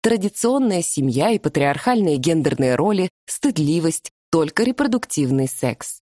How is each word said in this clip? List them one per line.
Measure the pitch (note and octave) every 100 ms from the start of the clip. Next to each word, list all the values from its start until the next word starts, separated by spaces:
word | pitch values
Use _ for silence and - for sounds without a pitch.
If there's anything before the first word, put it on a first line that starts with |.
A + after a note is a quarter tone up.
Традиционная | A3+ A3+ D4+ - A#3 C#4 B3+ F3+
семья | E3 - C3 B2 F#3
и | G#3+
патриархальные | D3+ D3+ C#3+ C#3 B3 B3 F#3 C#3+
гендерные | D#3+ E3 C3+ - C3
роли, | B2+ F#3 G3+ F#3 _
стыдливость, | - - C#4+ D#3 D3 E3 D#3+ - - _ _
только | E3 C#3+ -
репродуктивный | A#3+ B3 C4+ A#3 - - C3 C3+ C3
секс. | - B2+ A2+ - -